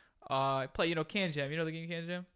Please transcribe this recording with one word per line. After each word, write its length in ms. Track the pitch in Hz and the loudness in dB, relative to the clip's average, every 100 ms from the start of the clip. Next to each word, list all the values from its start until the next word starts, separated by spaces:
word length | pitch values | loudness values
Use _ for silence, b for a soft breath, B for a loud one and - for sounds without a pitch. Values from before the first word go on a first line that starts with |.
| b b - | b b -2
Uh, 380 | 135 135 135 131 | 2 4 2 0
play, 180 | - 170 | 2 2
you 80 | |
know, 80 | 165 | 2
Can 300 | 156 208 190 | 0 0 0
Jam. 180 | 147 139 | 0 -2
You 60 | 160 | 0
know 80 | |
the 80 | 160 | -2
game 160 | 160 165 | -2 -6
Can 180 | 170 165 | -6 -4
Jam? 200 | 180 180 | -6 -4